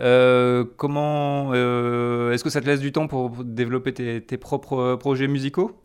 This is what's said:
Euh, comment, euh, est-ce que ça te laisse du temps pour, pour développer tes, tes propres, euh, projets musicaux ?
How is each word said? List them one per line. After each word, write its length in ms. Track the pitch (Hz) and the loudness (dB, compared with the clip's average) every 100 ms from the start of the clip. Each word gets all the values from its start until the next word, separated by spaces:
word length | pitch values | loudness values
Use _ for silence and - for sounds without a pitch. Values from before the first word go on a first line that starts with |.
Euh, 640 | 123 127 127 123 123 123 120 - | 4 6 6 6 4 2 -2 -4
comment, 720 | 147 147 151 147 143 143 139 | -4 -2 -2 0 -2 -2 0
euh, 800 | 123 123 123 120 120 120 120 120 | 0 2 0 0 0 0 0 0
est-ce 120 | 120 | 0
que 60 | 156 | -2
ça 120 | 147 | -2
te 40 | 131 | 0
laisse 140 | 143 | 0
du 120 | 139 | 0
temps 160 | 151 156 | -2 -2
pour, 220 | 135 123 | -2 -4
pour 140 | 120 | -6
développer 480 | 123 113 117 131 131 | -8 -4 -2 -2 -4
tes, 300 | 127 123 117 | -6 -6 -6
tes 160 | - 123 | -6 -10
propres, 400 | - 139 - 131 | -6 -8 -4 -2
euh, 180 | 127 123 | 0 0
projets 320 | 139 131 139 | 0 0 0
musicaux ? 440 | 143 135 175 208 - | -2 -2 -2 -2 -4